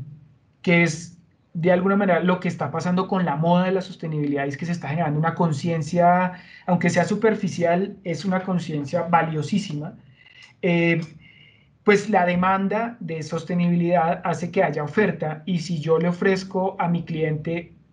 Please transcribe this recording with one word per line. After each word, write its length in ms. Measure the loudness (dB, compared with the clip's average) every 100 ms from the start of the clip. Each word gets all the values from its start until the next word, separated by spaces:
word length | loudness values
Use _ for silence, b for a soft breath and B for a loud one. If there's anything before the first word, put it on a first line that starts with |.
| -10 -16 -20 _ _ _
que 220 | 2 4
es 340 | 4 0 -10 -20 _ _ _
de 180 | -2 2
alguna 240 | 4 4 2
manera 240 | 2 2
lo 200 | 2 0
que 80 | -2
está 240 | -4 -6
pasando 360 | -4 0 0 0
con 180 | 0 0
la 100 | 0
moda 300 | 2 2 2
de 60 |
la 100 | 0
sostenibilidad, 640 | -4 -10 -8 -4 -2 -2 -4
es 100 | -6
que 80 | -6
se 60 |
está 160 | -6 -4
generando 300 | -2 -2 0
una 160 | 0 0
conciencia, 960 | 0 0 -2 -2 -2 4 6 6 2 B B B B
aunque 240 | 0 2
sea 160 | 2 0
superficial, 920 | 2 2 0 -4 -2 0 2 -2 -6
es 220 | -8 -6 -2
una 160 | -2
conciencia 600 | -2 -4 -2 -6 -4 -4
valiosísima. 920 | 0 0 0 -2 -2 -2 -2 -8 -10 -14 B B B B B B
Eh, 380 | 0 2 2 0 -4 -14 b b b b b _
pues 260 | 4 4 4
la 160 | 2 2
demanda 720 | 2 2 2 0 -2 -4 -8
de 200 | -10 -8
sostenibilidad 1000 | -6 -8 -4 0 2 2 2 2 2 0
hace 260 | -2 -4 -2
que 120 | 0
haya 200 | 0 0
oferta, 600 | -2 2 2 0 -4 -6 -4
y 140 | -4
si 200 | -2 -4
yo 200 | 2 2
le 80 | 2
ofrezco 680 | 2 2 0 -2 -2 -2 -2
a 80 | -2
mi 160 | -2
cliente 720 | -2 -2 -2 -2 -4 -6 -8 -20 _